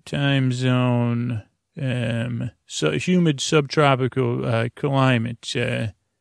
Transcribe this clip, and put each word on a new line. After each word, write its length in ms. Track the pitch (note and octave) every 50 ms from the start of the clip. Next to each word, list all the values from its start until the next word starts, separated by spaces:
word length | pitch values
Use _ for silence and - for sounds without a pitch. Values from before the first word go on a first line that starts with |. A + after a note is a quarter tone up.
| -
time 460 | - - D3 C#3+ C#3 C#3 C3+ C3 B2+
zone, 920 | B2 B2 B2+ B2+ B2+ B2 B2 B2+ B2 A#2+ A#2+ A#2+ A#2+ A#2 A#2+ B2 A#2 G#2+ - _ _ _ _ _ _ E3
um, 680 | C#3+ B2+ A#2+ B2 A#2+ A#2+ A#2 A#2 A#2 B2 A#2+ A#2 B2 A#2+ - _ _
so 260 | - - - D#3 D3+
humid 480 | D3+ C#3+ - F3+ F3+ F3+ F3 D#3+ C#3+ B2+
subtropical, 1040 | - - D#3+ D#3 C#3+ C3+ - D#3+ D3 C#3 C3+ B2 C3 B2 - C3 B2+ A#2 A#2+ C3 C3+
uh, 240 | C3 A#2 A2+ A#2 A#2+ -
climate. 800 | - - C#3 C3+ C3+ C3 C3 B2+ A#2 A2+ A#2+ A#2+ - - - -
Uh, 320 | B2 A#2+ A#2+ A#2+ A#2+ A#2 G#2+ - _ _ _ _ _